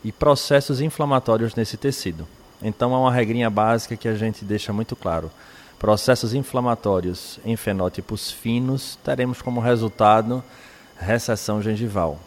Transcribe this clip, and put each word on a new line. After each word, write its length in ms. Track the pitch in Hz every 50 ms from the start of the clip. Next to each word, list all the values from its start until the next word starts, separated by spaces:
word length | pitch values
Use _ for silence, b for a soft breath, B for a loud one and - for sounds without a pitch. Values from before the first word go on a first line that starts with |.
e 100 | - 110
processos 680 | - - 147 147 143 135 - - 143 139 139 - 143 123
inflamatórios 760 | 147 156 - - 151 143 135 127 - - 113 110 113 113 -
nesse 200 | 120 110 - -
tecido. 520 | - - 139 131 - - 95 80 80 80 - - - - - - -
Então, 320 | - 107 107 - 123 123 127
há 60 | 127
uma 120 | 131 127
regrinha 380 | 123 127 117 107 117 120 120 113
básica 480 | 104 107 107 110 117 113 - - 117
que 100 | 107 -
a 60 | 117 110
gente 320 | 104 110 110 104 - 104
deixa 260 | 98 104 104 - -
muito 240 | 101 104 113 - 120
claro. 360 | - - 92 82 82 80 78 - B B B B B B B B -
Processos 540 | - 107 107 104 - - 127 - - 110 117
inflamatórios 1040 | 139 135 - - 131 123 123 117 110 - 104 98 92 87 90 90 - - - - - -
em 120 | 113 113
fenótipos 760 | 107 - 110 101 95 92 90 - - 90 - 110 101 - -
finos, 680 | - - - 117 117 120 127 127 135 135 - - - - -
teremos 380 | - 139 127 127 127 120 -
como 180 | - 127 120 120
resultado 840 | 117 123 123 113 113 110 104 - 107 107 107 110 110 113 123 127 123 B B B B B B B B B B
recessão 600 | - 90 98 113 117 - - 110 104 - - 104 107
gengival. 600 | 101 110 107 104 120 113 101 101 85 80 73 78 85